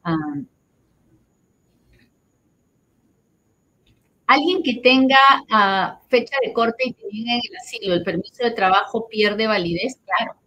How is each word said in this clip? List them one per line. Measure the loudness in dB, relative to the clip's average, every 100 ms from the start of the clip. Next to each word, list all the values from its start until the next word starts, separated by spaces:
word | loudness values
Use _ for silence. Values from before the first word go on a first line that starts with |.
Ah, | -4 -4 -6 -10 -14 _ _ _ _ _ _ _ _ _ _ _ _ _ _ _ _ _ _ _ _ _ _ _ _ _ _ _ _ _ _ _ _ _ _ _ _ _ 2
alguien | 4 4 0
que | -2 2
tenga, | 4 4 4 6 6 4 2
ah, | 2 2 0 -4 -8 _
fecha | 0 0 -4
de | -4
corte | -2 -2 -2 -8
y |
te | -6 -12
nieguen | -10 -4 -6 -6
el | -14
asilo, | -16 -10 -2
¿el | -2
permiso | -2 -6 -8 -4
de | -4
trabajo | 0 2 2 0 -6 -6
pierde | 0 0 0 0
validez? | 0 -2 -4 -6 -8
Claro. | -4 -4 -4 -10